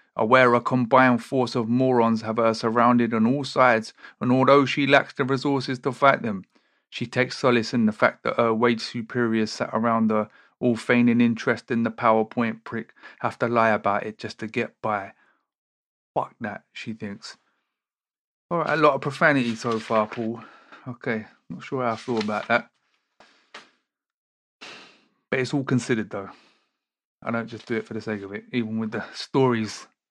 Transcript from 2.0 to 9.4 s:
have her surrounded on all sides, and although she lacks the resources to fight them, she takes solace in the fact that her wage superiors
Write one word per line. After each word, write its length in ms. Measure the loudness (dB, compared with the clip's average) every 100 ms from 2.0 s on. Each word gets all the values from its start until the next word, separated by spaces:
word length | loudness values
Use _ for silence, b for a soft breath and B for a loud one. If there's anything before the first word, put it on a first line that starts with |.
| 2 0
have 160 | -2 0
her 160 | 0
surrounded 580 | 2 0 4 4 4 2
on 140 | 2 2
all 180 | 0
sides, 480 | -2 2 4 4 0 -16 B B
and 140 | 0
although 320 | 2 6 6
she 220 | 4 0 4
lacks 260 | 4 2
the 120 | -4
resources 540 | -2 -2 -2 -4 -4 -6
to 120 | -6
fight 300 | 2 4 4
them, 220 | 0 -6 -10 _ _ _ _
she 160 | -10
takes 320 | -6 -2 -2 0
solace 380 | 2 2 0
in 100 | 0
the 80 | 0
fact 300 | 2 0 0
that 140 | -4 0
her 180 | 0
wage 260 | 2 0 0
superiors 720 | -4 -10 -6 -2 0 0